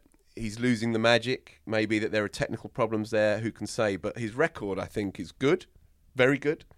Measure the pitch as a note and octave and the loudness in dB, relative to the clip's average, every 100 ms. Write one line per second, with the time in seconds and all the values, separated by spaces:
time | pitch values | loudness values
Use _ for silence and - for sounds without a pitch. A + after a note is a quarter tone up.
0 | _ _ _ - A2+ G#2+ B2 A2+ A#2 A2+ | _ _ _ -10 -8 -2 0 2 0 2
1 | A#2 A#2 A#2 B2+ - - - A2 G#2 A2 | 4 4 2 -6 -8 -18 -4 -2 0 0
2 | G#2+ G#2+ G2+ - C#3+ A#2 - - A2+ A2 | 0 0 -2 -2 -4 -4 -8 -4 -2 -2
3 | G#2+ A2 G#2+ G#2 A2+ - G#2 - G#2+ F#2+ | 0 2 4 2 -2 -6 -6 -2 0 0
4 | G#2 - A2+ A#2+ D#3+ - G2+ F#2+ F2 - | -4 -6 -6 0 0 0 -6 -4 -4 -4
5 | G2+ - E2 - C3+ F#3 - _ _ _ | -4 -6 -12 0 2 2 -2 _ _ _
6 | _ - B2+ C#3+ C#3+ D#3+ - | _ 2 4 4 0 -4 -8